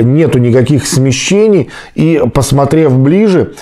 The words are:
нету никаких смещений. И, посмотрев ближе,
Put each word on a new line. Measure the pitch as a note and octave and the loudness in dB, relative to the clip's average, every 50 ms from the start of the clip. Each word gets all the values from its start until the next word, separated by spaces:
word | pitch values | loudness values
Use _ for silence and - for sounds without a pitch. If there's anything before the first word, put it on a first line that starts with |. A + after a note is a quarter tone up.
нету | A#2 A#2+ C3+ D#3 E3 D3 - C3 | -2 0 2 0 0 0 0 0
никаких | A#2+ A#2+ A2+ B2+ B2 A#2+ D3+ C3 - - | 0 2 2 2 2 2 0 -2 -2 -2
смещений. | - C3+ C3 C3+ B2 - - - F#3 G3+ G#3+ A3 G#3 F3+ C3 - - - - - - | -2 -2 0 0 -2 -2 -4 -2 0 0 2 2 2 0 -2 -4 -8 -20 -20 -12 -6
И, | - D3+ D#3+ E3 D3 - B2 - | -2 -2 0 0 0 -2 -2 -2
посмотрев | C#3+ B2+ - C3 C#3 C#3 B2+ D#3 D#3 D#3+ D3 B2+ C3 | -2 -2 0 0 0 0 0 2 2 2 2 2 2
ближе, | C3 C#3 D#3+ G3 A3 G#3+ F#3 D#3+ A2+ F2 - - | 2 2 2 2 2 2 2 0 -2 -2 -6 -16